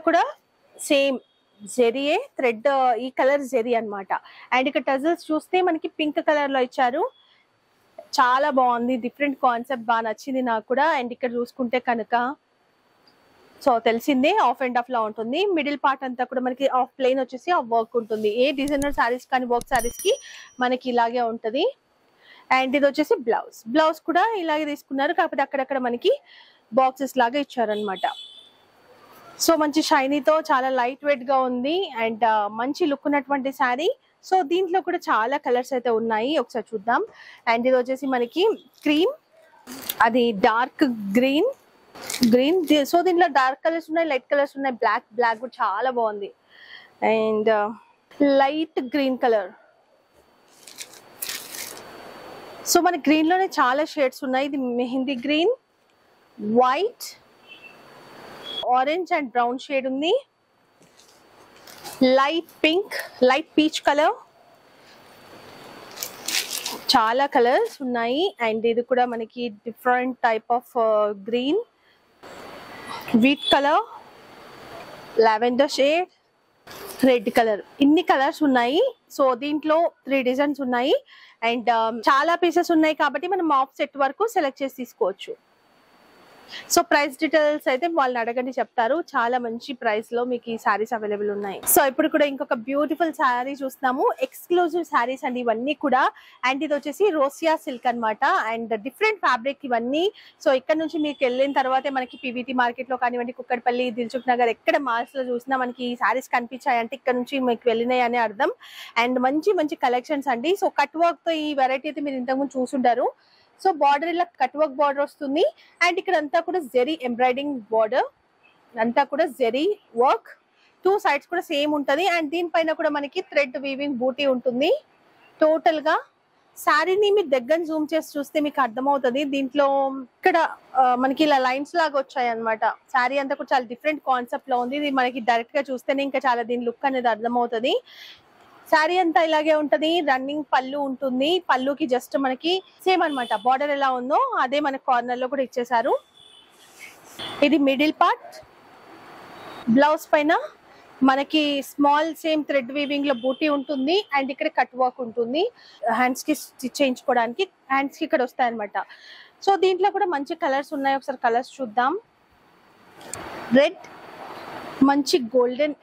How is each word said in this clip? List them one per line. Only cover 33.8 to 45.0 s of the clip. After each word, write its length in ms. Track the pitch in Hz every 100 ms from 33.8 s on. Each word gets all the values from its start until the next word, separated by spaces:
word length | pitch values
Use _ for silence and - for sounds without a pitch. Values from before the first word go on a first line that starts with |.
| 349 539 _ _ -
So 60 | 370 285
దీంట్లో 280 | 339 381 370 349
కూడా 120 | 349 330
చాలా 300 | 247 226 285 294
కలర్స్ 260 | 247 254 254
అయితే 140 | 240 226
ఉన్నాయి, 340 | 226 214 240 311
ఒకసారి 260 | 247 240 208
చూద్దాం. 280 | 220 196 247 440 - - - -
And 100 | 233 247
ఇది 60 | 254
వచ్చేసి 260 | 247 262 277 254
మనకి 280 | 240 311 427 349 - _
క్రీమ్, 320 | 294 302 392 605 _ _ _ _ - - - - 226
అది 180 | 240 233 202 233
డార్క్ 360 | 220 262 - 294 226 196 202
గ్రీన్, 300 | 262 277 453 - _ _ _ - - - 240 247
గ్రీన్. 240 | 269 370 302
దీ-, 120 | 302 277
so 80 | 339 359
దీంట్లో 220 | 349 349 269
డార్క్ 240 | 262 277 320
కలర్స్ 220 | 330 320
ఉన్నాయి, 160 | 320 330
లైట్ 160 | 269 -
కలర్స్ 200 | 285 277 277
ఉన్నాయి, 180 | 277 240
బ్లాక్, 240 | 226 220